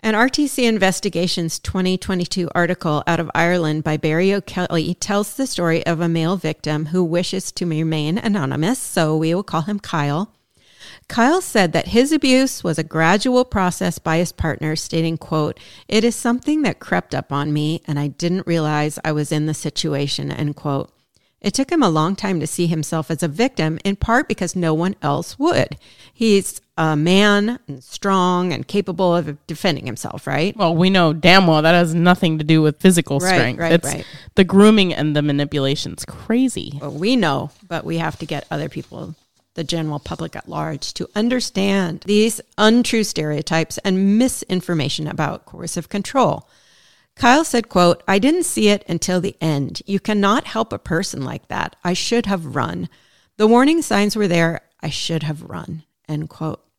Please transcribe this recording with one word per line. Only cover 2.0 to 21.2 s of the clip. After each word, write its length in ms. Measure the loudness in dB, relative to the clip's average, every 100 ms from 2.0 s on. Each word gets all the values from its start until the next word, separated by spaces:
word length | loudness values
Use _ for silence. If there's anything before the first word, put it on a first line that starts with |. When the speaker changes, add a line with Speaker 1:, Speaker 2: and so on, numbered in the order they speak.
| -2 -4 -2 -4 -2
Speaker 1:
article 480 | 0 0 0 0 -2 0
out 140 | -2
of 100 | -2
Ireland 500 | 0 2 2 0 -2
by 120 | -2 -2
Barry 380 | 0 2 2
O'Kelly 600 | 0 -4 -6 -2 -2 -2
tells 400 | -4 -2 -2 -2
the 120 | -4 -4
story 380 | -2 0 0 0
of 140 | -2
a 80 | 0
male 280 | 0 0 -2
victim 500 | -4 -6 -4 -4 -2
who 160 | 0
wishes 480 | 0 0 -2 -6 -8
to 140 | -6 -4
remain 520 | -2 0 0 -2 -2
anonymous, 600 | 0 -2 -2 -2 -2 -2
so 380 | -4 -2 0 0
we 180 | 0
will 80 | -2
call 200 | -2 -4
him 180 | -4 -6
Kyle. 500 | -4 -4 -2 -2 -4 _ _ _ _ _ -20 -20 _
Kyle 320 | 2 4 4
said 320 | 0 2 2
that 160 | 0 0
his 240 | 2 4
abuse 500 | 2 4 4 4 -2
was 160 | -4 -4
a 60 |
gradual 640 | -4 0 2 4 2 2 2
process 520 | 0 0 0 -4 -4
by 200 | -2 0
his 120 | -2
partner, 440 | -2 -4 -2 -4 -4
stating, 400 | -4 -2 -2 -4
quote, 420 | -4 -2 -2 -6 -18 -20 _
"It 160 | 0
is 100 | 0
something 480 | 0 -2 -2 0 0
that 180 | 0 -4
crept 340 | -2 -2 -2
up 180 | -6 -4
on 220 | -4 0
me, 260 | 0 0 -4 -4
and 120 | -4
I 100 | -4
didn't 380 | -4 -2 -2 -2
realize 520 | -2 0 0 -2 -4
I 100 | -4
was 200 | -2 -2
in 140 | -2 -2
the 80 |
situation," 760 | -4 -6 -4 -4 -2 -2 -4 -6
end 240 | -4 -4
quote. 360 | -4 -4 -4 -4 _ _ _